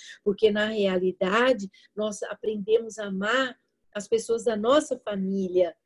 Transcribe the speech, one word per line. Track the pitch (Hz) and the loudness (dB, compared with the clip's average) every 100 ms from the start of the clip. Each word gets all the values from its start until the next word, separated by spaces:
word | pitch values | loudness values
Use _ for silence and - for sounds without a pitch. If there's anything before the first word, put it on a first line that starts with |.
| - - | -20 -8
Porque, | - 190 220 | -4 2 2
na | 208 214 | 2 -2
realidade, | 220 196 185 185 185 185 214 247 254 190 _ _ - | 0 0 2 0 0 0 4 4 2 -2 _ _ -6
nós | 214 208 | -6 -6
aprendemos | - 202 208 214 196 226 226 214 | -10 -6 -6 -4 2 0 0 -8
a | 208 | -6
amar | 190 202 247 262 247 _ _ _ | -4 0 0 0 -6 _ _ _
as | 208 202 | -12 -2
pessoas | 226 220 233 | -2 0 -2
da | 220 | 0
nossa | 214 220 285 294 - | -2 4 4 4 -6
família. | - 202 190 196 185 180 175 - | -6 -4 -2 -2 0 2 2 0